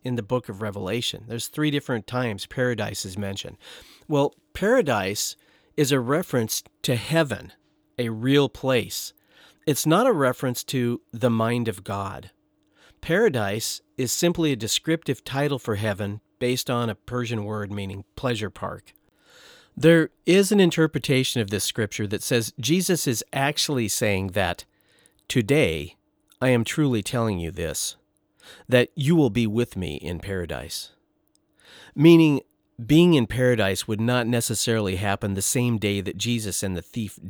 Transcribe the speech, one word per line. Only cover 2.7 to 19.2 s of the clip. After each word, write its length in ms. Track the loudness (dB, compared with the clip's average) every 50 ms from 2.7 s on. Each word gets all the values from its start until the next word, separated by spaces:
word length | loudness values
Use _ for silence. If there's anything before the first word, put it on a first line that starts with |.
| 0 -2 -4 -6 -6 -8 -10
is 120 | -8 -8
mentioned. 400 | -6 -6 -6 -8 -8 -10 -12 -16 -20 -20 -20 -20 -20 -20 -20 -20 -20 _
Well, 280 | -2 0 2 2 0 -2 _ _ _ -8
paradise 840 | -4 0 2 4 4 4 2 0 0 0 -2 -2 -4 -4 -6 -8 -12 _ _ _ _ _ _ _
is 160 | 0 2 2 2
a 60 | 0
reference 640 | 2 0 0 -2 -2 0 0 0 0 0 -4 -6 -8 -12 _ _ -4
to 140 | -2 -2
heaven, 560 | -2 -2 0 2 2 2 2 -2 -6 -8 -14 -20 _ _ _ _ _ _ _ _
a 120 | -6 -4 -4
real 400 | -4 -2 0 2 4 4 4 2
place. 640 | -2 -4 -2 0 0 0 0 -2 -8 -10 -10 -12 -16 _ _ _ _ _ -20 -20 _ _ _
It's 220 | -2 -2 0 2
not 180 | 2 4 4 4
a 80 | 4 2
reference 500 | 4 2 2 0 0 -2 -4 -4 -4 -6
to 360 | -4 -2 -2 0 0 -2 -4 -8 _
the 200 | -4 0 0 2
mind 360 | 2 2 2 0 0 0 -2
of 160 | -4 -6 -6 -8
God. 460 | -8 -6 -6 -6 -8 -10 -12 -16 -18 -20 _ _ _ _ _ _ _ _ _ _ _ _ _
Paradise 800 | -4 -2 0 2 2 2 2 0 -2 -2 -2 -4 -6 -6 -8 -10 -14 _ _
is 140 | -6 -4 -4
simply 400 | -2 0 0 0 2 2 0 0
a 60 | 0
descriptive 680 | -2 -2 -4 -4 -2 -2 -2 -2 -2 -2 -4 -6 -6 -6
title 340 | -6 -4 -2 -2 -2 -2
for 180 | -4 -4 -4 -4
heaven 460 | -2 -2 -4 -4 -4 -6 -6 -8 -10 -14 _ _
based 320 | _ -2 -2 -2 -2 -2 -2
on 200 | -2 -2 -2 -2
a 60 | -4
Persian 500 | -8 _ -8 -6 -4 -4 -4 -4 -4 -4
word 260 | -4 -6 -6 -6 -6
meaning 320 | -6 -6 -6 -8 -10 -12 -14 -16 _
pleasure 340 | -6 -4 -4 -4 -4 -6 -8
park. 440 | -8 -8 -10 -10 -10 -12 -16 -20 _ _ _ _ _ _